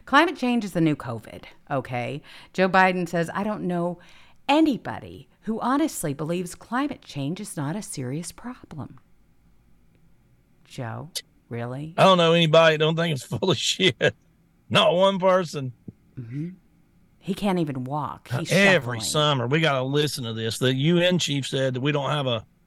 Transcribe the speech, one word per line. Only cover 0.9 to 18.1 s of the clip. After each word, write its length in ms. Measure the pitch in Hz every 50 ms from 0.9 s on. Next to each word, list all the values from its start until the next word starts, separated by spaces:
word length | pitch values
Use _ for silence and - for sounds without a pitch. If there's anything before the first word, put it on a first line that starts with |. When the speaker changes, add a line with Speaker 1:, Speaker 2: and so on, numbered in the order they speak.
| 147
Speaker 1:
covid, 480 | - - - 117 113 - - - - - - - - _ -
okay? 540 | 147 135 120 - 131 123 120 123 131 156 - - - - - - -
Joe 140 | - 185
Biden 400 | 190 175 190 185 190 180 185 175
says, 220 | 165 - 170 170 165 -
"I 80 | 185 202
don't 240 | 214 208 165 -
know 320 | 180 180 170 170 175 175 - - - - - - - - - - -
anybody 800 | 277 311 320 311 240 - - 123 113 - - 87 87 - 143 _ _ _
who 180 | _ 202 226 214
honestly 540 | - 240 254 - 226 - - - - 156 135
believes 400 | 143 156 151 175 180 180 175 -
climate 480 | - - - 220 254 285 294 - - -
change 360 | - - 147 135 139 175 185
is 160 | 214 - -
not 200 | 170 139 143 165
a 80 | 214 190
serious 480 | - - 151 127 123 135 160 175 -
problem." 680 | - - - 240 247 - - - 175 147 - - 131 - _ _ _ _ _ _ _ _ _ _ _ _ _ _ _ _ _ _ _ _ _ _ _ _ _ _ _ _ _ _ _ _ _
Joe, 460 | _ - - 123 113 113 117 139 156 - - - _ _ _ _ _
really? 440 | 117 117 117 120 127 139 151 160 165
Speaker 2:
I 60 | - 160
don't 120 | 190 190
know 160 | 175 165 165 165
anybody 440 | 170 170 156 151 160 165 160 156
that 60 | 151 156
don't 120 | 156 165
think 180 | 160 165 170 151
it's 100 | 127 -
full 280 | - - 110 - 190
of 60 | 151
shit. 580 | - - - - - 285 - - - - - - _ _ _ _ _ _ _ _ _ _ -
Not 260 | 110 196 - 160 160
one 240 | 180 190 196 196 185
person. 540 | 180 190 180 185 185 147 - 147 135 127 113 _ _ - - _ _ _ _ 135
Speaker 1:
Mm-hmm. 300 | 120 113 123 143 160 175 185 - _ _ _ _ _ _ _ _ _ _ _ _ -
He 120 | 165 196
can't 240 | - 190 208 185 180
even 240 | 165 147 131 127 123
walk. 460 | 127 143 151 139 -